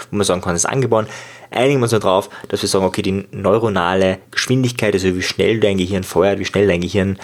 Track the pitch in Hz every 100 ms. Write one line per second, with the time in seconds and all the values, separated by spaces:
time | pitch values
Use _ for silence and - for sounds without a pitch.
0 | - 104 98 92 92 85 87 135 120 113
1 | 107 - - - - - 131 139 117 110
2 | 98 95 - - - 98 104 98 92 98
3 | 95 98 98 101 95 110 113 95 87 95
4 | 95 95 - - - 131 127 120 107 98
5 | 92 90 90 - 95 110 104 95 90 98
6 | 95 85 95 98 92 95 101 87 87 101
7 | 95 98